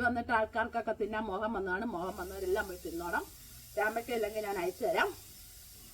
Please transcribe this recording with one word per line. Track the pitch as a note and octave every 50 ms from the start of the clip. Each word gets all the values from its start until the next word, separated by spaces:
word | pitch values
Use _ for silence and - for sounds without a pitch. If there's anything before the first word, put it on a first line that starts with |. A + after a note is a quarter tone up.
| B3
വന്നിട്ട് | A#3+ B3 A#3 A#3 C4 A#3
ആൾക്കാർക്കൊക്കെ | A3 A3 A3 - A3 A3+ A3+ - A#3 - A3+ A3 -
തിന്നാൻ | G#3 G3+ A3 G#3+ A3+ G#3+
മോഹം | F#3 G3 G#3+ A3 A3+
വന്നതാണ്. | F#3+ G3 F#3 F3+ F3 - A#3+ F#3+
മോഹം | E3+ F3+ F#3+ - -
വന്നവരെല്ലാം | F3 F#3 F#3+ G3 F#3+ F#3 - G#3+ - F#3
പോയി | F3+ F3 -
തിന്നോണം. | D#3+ E4+ E4+ E3+ F3 F#3+ D4 - - - - - - - - - - -
ചാമ്പയ്ക്ക | G#3+ G#3 A3 A3 A#3 A#3 - A#3+
ഇല്ലെങ്കിൽ | A3+ G#3 G3+ A3 G#3+ G#3
ഞാൻ | G3+ G3 F3+
അയച്ചു | F3 - - - A#3+
തരാം. | F3+ E3 A3 F#4+ G4+ - - - - - - - - - - - - - - - -